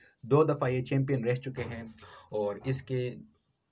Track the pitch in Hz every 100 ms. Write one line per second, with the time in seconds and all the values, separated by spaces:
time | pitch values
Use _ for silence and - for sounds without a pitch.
0 | - _ 110 139 156 147 131 127 127 135
1 | 135 135 113 123 131 131 117 113 113 107
2 | - - - 107 104 101 - 131 - 127
3 | 123 - - _ _ _ _